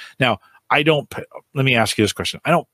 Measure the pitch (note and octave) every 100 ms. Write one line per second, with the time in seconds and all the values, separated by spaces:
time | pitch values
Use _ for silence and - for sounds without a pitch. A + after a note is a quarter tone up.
0 | - - B2+ G#2 _ _ - C#3 D3+ D3+
1 | A#2+ - - - - - C3 A#2+ A2 -
2 | G#2 - F2+ - C#3 E3+ -